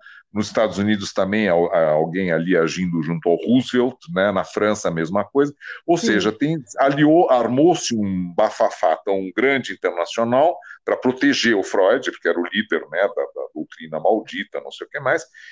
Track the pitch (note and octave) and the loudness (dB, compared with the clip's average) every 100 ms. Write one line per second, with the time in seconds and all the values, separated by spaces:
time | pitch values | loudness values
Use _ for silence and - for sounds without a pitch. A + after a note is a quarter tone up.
0 | - - _ G2+ G#2 - A2 F2+ G#2 G#2+ | -20 -20 _ -6 -4 0 0 0 0 0
1 | G2 - F#2+ G#2+ G#2 E2+ F2 F2+ D#2+ D#2 | -2 -4 -2 0 2 2 2 2 2 2
2 | D#2+ F2 F#2+ E2 E2+ F2 E2 D2+ F#2 E2+ | 0 -2 -2 0 2 2 2 -2 -4 -2
3 | D2+ E2+ F2 E2+ G#2 B2 B2 B2 B2 B2 | -4 -2 0 0 2 0 2 0 -2 -4
4 | - F2 G2+ F#2+ F2+ - G#2 G#2 F#2 E2 | -8 0 0 0 -2 -2 0 0 -2 -2
5 | D#2+ G2+ G2+ C#3 D3 D3 - - - E3+ | -2 -2 -2 0 0 -2 -16 -12 -2 0
6 | A3+ G#2+ G3+ - D3 E3 A#2+ - C#3 C#3+ | 2 2 0 0 -2 -2 -6 0 0 4
7 | D3+ D#3+ F3+ B2+ A#2 B2 E3 F3 - A#2 | 4 6 6 4 2 4 4 4 -2 -4
8 | G2+ F#2 F2+ F2 G#2+ - A2 - E2+ D#2+ | -2 -2 -4 0 0 2 -2 0 0 0
9 | - G2 F#2+ G2 B2+ C#3 A2+ F#2+ F2+ E2+ | -2 -4 -4 0 0 0 -4 -6 -4 -2
10 | E2+ - A#2 B2+ D#3+ - - - - G2+ | -4 -2 0 2 2 0 -10 -12 -4 -2
11 | B2+ B2+ C#3+ C3+ A#2+ G#2+ F#2 G2+ F#2+ B2+ | 0 2 2 2 2 2 0 2 4 4
12 | C3 - E2+ E2+ F2 G2 G#2+ D#2+ - E2 | 0 -4 -2 -2 -2 -4 -2 -4 -4 -2
13 | G2 - C#2 - C2+ D#2 D2+ - E2 D#2 | -2 -2 -6 -6 -12 -10 -12 -12 -10 -4
14 | E2 A2 D#2+ E2+ G2 C#2+ C#2+ - - C#3+ | 0 0 -2 -10 -10 -10 -12 -16 -12 -8
15 | C3 D#3+ - - - | -2 -4 -4 -20 -20